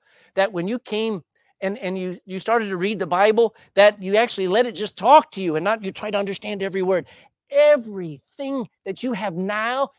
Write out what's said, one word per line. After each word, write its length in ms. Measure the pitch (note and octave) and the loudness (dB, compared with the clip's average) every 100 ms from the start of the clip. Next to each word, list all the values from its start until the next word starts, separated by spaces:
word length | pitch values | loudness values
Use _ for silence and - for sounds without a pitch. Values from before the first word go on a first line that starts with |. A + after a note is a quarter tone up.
| _ _ _ | _ _ _
that 180 | F#3+ G3 | -2 0
when 160 | F#3 F3+ | 0 -4
you 100 | A#3+ | -4
came 460 | - G#3+ A3+ G3 - _ _ - | -4 -4 -2 -4 -10 _ _ -8
and, 160 | F#3+ G#3+ | -6 -6
and 200 | G3 F#3+ | -6 -6
you, 200 | F#3 F3+ | -8 -10
you 140 | - F#3 | -10 -8
started 300 | A3 A#3 G#3 | 0 0 0
to 80 | F3+ | -4
read 240 | G3 G#3 | -4 -4
the 60 | E3 | -2
Bible, 500 | F3 G#3+ G#3+ A3 _ _ | 4 4 4 2 _ _
that 260 | - G#3 G#3 | 6 6 6
you 160 | F#3 G3+ | 0 2
actually 300 | A#3+ - F#3 | 2 0 0
let 180 | G#3 | 2
it 120 | B3 E3+ | 0 -2
just 200 | G#3 - | -8 -2
talk 360 | G3+ D4+ - | 6 6 6
to 100 | G3 | -6
you 140 | F3+ D#3 | -4 -2
and 80 | |
not 180 | F#3 A3 | -2 -2
you 80 | F#3+ | -6
try 220 | - G#3+ | -8 -4
to 60 | G3+ | -4
understand 440 | G3+ F#3+ G#3 G3+ | -4 -6 -8 -6
every 200 | G3 F#3+ | -6 -2
word? 260 | F#3 F#3 - - _ _ - | 0 0 -2 -18 _ _ -4
Everything 1200 | C#4+ D4 D4 A3 G3 E3+ C#3 _ - C#4 C4+ G#3+ _ | 2 4 4 0 -10 -10 -12 _ -10 -6 -6 -6 _
that 180 | G3 - | -12 -6
you 100 | B3+ | -4
have 200 | G3+ G#3 | -4 -4
now, 540 | E3+ F#3+ G#3 A3+ B3+ C4+ | -4 -4 -4 -2 -2 -4